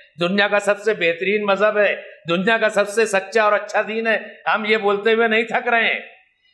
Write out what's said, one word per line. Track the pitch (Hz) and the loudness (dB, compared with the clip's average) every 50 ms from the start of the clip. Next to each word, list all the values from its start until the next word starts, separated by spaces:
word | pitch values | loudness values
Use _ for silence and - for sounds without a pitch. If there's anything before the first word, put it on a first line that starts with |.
| - _ _ 147 | -20 _ _ -4
दुनिया | 170 175 196 202 202 208 | -4 -2 0 2 0 2
का | 202 202 | 2 0
सबसे | 202 214 208 202 - 220 208 | 0 0 -2 0 0 -2 -2
बेहतरीन | 170 175 165 170 170 185 185 208 214 208 | 0 0 -2 0 0 -2 -2 -2 0 0
मजहब | 202 190 185 208 214 202 214 | 0 0 2 2 2 2 2
है, | 208 180 135 - - - - - - 160 | 2 2 0 -2 -8 -14 -20 -12 -6 -4
दुनिया | 170 185 185 233 226 220 | -2 0 0 0 0 2
का | 214 214 | 0 0
सबसे | 214 202 202 202 202 226 226 | 0 0 -2 0 0 0 0
सच्चा | 220 196 190 190 - - 226 214 | 2 0 -2 -2 0 0 2 2
और | 208 208 | 4 2
अच्छा | 196 202 - - 208 | 0 -2 -2 -4 -4
दीन | 208 196 220 226 226 226 | -2 -2 -4 -4 -2 0
है, | 214 190 - - - - - 156 | -2 -2 -4 -8 -16 -8 -4 -2
हम | 180 214 214 | -2 0 0
ये | 208 214 214 | 0 0 2
बोलते | 196 202 202 202 208 226 | 2 0 0 0 2 2
हुए | 226 226 233 226 | 2 2 2 2
नहीं | 220 220 233 | 2 0 0
थक | 226 - 247 240 240 | 0 -2 -2 0 0
रहे | 233 233 220 180 135 | 0 2 2 0 -2
हैं, | 107 - - - _ _ _ _ _ _ _ | -4 -6 -10 -20 _ _ _ _ _ _ _